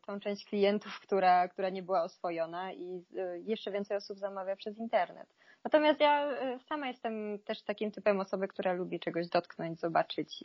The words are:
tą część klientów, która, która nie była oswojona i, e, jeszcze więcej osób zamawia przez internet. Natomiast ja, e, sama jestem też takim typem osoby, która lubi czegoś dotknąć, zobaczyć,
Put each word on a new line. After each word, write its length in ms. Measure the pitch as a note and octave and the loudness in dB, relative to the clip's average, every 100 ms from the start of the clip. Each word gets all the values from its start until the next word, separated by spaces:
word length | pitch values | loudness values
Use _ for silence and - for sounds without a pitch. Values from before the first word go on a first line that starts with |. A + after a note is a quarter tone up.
| - | -10
tą 140 | G3+ | -8
część 260 | G#3 G3+ - | -6 -6 -4
klientów, 540 | G#3 G3+ G#3 G3+ - | 2 4 4 -2 -12
która, 480 | - G3 F#3 F3+ F#3 | -2 4 6 6 4
która 220 | - F#3+ | 0 -4
nie 140 | F#3+ | -2
była 200 | F3 F#3 | 0 0
oswojona 720 | F3 - F3+ E3 E3 E3+ F#3+ | 0 -4 -4 -2 -4 -4 -8
i, 300 | - F3+ F#3 F3 - | -8 -8 -10 -10 -6
e, 220 | F3+ F3 | -6 -6
jeszcze 320 | F3+ A3 G#3 | -4 -4 -2
więcej 260 | G3+ G3+ G3+ | -4 -2 -4
osób 220 | G3+ G3 | -6 -8
zamawia 360 | G3 G3 F#3+ G3 | -6 -6 -6 -6
przez 220 | G#3+ G#3 | -8 -8
internet. 500 | A#3 G#3 E3+ F3 - _ _ _ | 0 0 0 -6 -20 _ _ _
Natomiast 360 | - D#4 D4+ D4+ | 2 4 6 6
ja, 260 | D4 D4 D4 | 6 4 2
e, 340 | A#3+ C4 B3+ - | -2 -4 -6 -6
sama 180 | D4+ C4 | -6 -6
jestem 520 | B3 A#3 A3 G#3 G#3 | -6 -6 -4 -4 -6
też 220 | - A3 | -6 -8
takim 280 | - G#3 G#3+ | -6 -4 -4
typem 280 | G#3 G#3 G3 | 0 2 2
osoby, 280 | G3 F#3+ F#3+ | 2 -2 -4
która 260 | - F#3+ | -2 0
lubi 260 | F3+ F3 E3+ | 0 -2 -4
czegoś 300 | - E3+ F3 | -2 -2 0
dotknąć, 500 | F3 - - E3 E3 | 0 0 -6 -6 -4
zobaczyć, 640 | E3 D#3 - - D3+ - | 0 2 0 -2 -6 -8